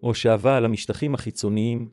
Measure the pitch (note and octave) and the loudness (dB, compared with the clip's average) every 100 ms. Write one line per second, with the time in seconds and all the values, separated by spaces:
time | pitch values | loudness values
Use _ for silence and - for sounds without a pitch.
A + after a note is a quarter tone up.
0 | A#2+ A2 A#2 A2 B2 C3+ A2+ G#2+ - G#2 | -4 0 2 4 4 4 2 0 -4 -4
1 | D3 C3+ A2+ - G#2 G#2+ A2+ A#2 A2+ | -4 -4 -6 -6 -2 0 0 -2 -6